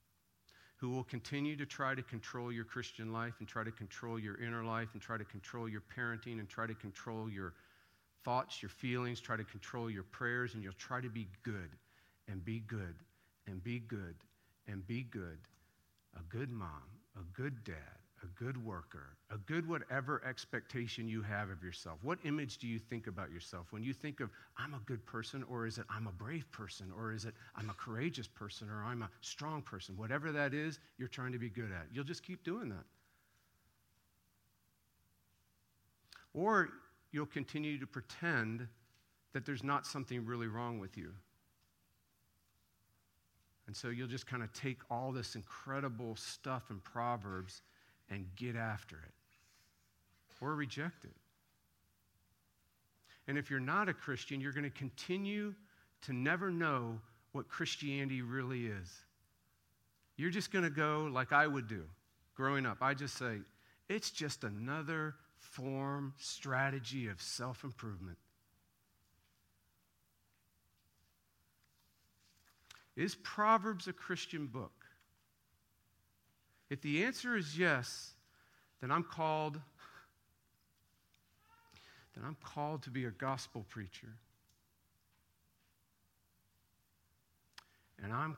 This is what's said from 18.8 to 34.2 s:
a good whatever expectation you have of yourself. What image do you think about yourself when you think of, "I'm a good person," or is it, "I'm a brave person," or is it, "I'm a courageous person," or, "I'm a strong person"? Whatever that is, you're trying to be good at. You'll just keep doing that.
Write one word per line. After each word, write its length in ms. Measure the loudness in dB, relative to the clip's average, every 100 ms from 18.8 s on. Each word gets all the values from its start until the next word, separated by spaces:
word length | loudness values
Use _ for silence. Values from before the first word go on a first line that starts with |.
| -8 -12 -14 -16 -8
a 60 | -6
good 280 | 0 0 2
whatever 560 | 0 0 0 2 0
expectation 840 | 0 -6 -4 -4 -2 -2 -2 -2 -2
you 160 | 0
have 260 | 0 0 0
of 140 | -4
yourself. 340 | -6 -8 -8 -4
What 160 | -2 0
image 360 | 0 0 -2 -4
do 80 | -2
you 100 | -2
think 300 | -2 -6 -4
about 240 | -4 -4
yourself 400 | -6 -8 -10 -8
when 100 | -4
you 100 | -2
think 260 | -2 -4 -4
of, 100 | -4 -6 -12 -6
"I'm 200 | -4 -4
a 40 |
good 220 | -4 -4 -4
person," 340 | -6 -4 -6
or 220 | -4 -2 -2
is 140 | -2
it, 80 | -4
"I'm 160 | -2 -2
a 60 |
brave 380 | -4 -4 -4 -4
person," 400 | -8 -8 -8 -8
or 220 | -4 -2
is 120 | -2 -4
it, 100 | -8 -10 -6
"I'm 160 | -4
a 20 |
courageous 540 | -4 -2 0 0 -2 -8
person," 420 | -8 -10 -8 -6
or, 140 | -4
"I'm 180 | -2 -2
a 80 | -4 -8
strong 420 | -10 -6 -4 -4
person"? 340 | -4 -6 -6 -4
Whatever 340 | 0 2 2
that 220 | 2 4
is, 260 | 4 0 -2 -8 -6
you're 100 | -4
trying 240 | -2 -2
to 80 | 0
be 100 | -2
good 220 | -2 -2
at. 200 | -2 -4
You'll 140 | -4 -4
just 160 | -4
keep 220 | -6 -6
doing 260 | -4 -2 -2
that. 160 | -4 -8 _ _ _ _ _ _ _ _ _ _ _ _ _